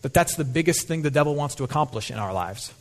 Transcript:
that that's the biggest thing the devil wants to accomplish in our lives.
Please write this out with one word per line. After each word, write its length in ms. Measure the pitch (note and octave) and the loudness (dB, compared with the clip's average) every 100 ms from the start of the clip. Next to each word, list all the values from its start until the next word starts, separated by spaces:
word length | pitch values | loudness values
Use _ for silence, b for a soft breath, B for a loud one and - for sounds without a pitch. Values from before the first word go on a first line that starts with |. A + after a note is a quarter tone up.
that 120 | C#3 | 4
that's 240 | F3 E3+ - | 2 2 0
the 80 | C#3 | 0
biggest 420 | C3+ E3 D#3 - | 2 2 0 0
thing 140 | D#3+ | -2
the 100 | D3+ | 2
devil 240 | C#3+ D3 D3 | 4 2 2
wants 200 | C#3+ - | -2 -4
to 100 | C3 | -2
accomplish 440 | D3+ C#3+ A2+ - | 0 0 -2 -6
in 80 | A2 | -4
our 140 | G2+ | -2
lives. 420 | F#2 F2 G#2+ - - | -2 -4 -6 -12 -14